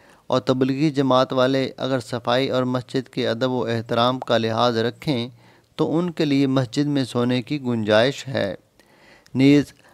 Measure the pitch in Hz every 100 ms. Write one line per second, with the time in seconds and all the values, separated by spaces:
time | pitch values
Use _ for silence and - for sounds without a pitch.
0 | - - - 127 - 131 131 135 156 139
1 | 135 127 131 135 127 135 131 - 127 131
2 | - 123 117 120 135 123 127 127 120 135
3 | 123 - 117 113 127 127 113 117 117 117
4 | 120 131 - 117 113 113 123 113 113 117
5 | - 127 120 - - _ _ - 151 147
6 | 180 160 156 139 139 131 123 - 147 143
7 | 131 123 120 127 117 147 127 117 107 107
8 | 123 135 131 117 101 - _ _ _ _
9 | - - _ 120 135 147 135 - _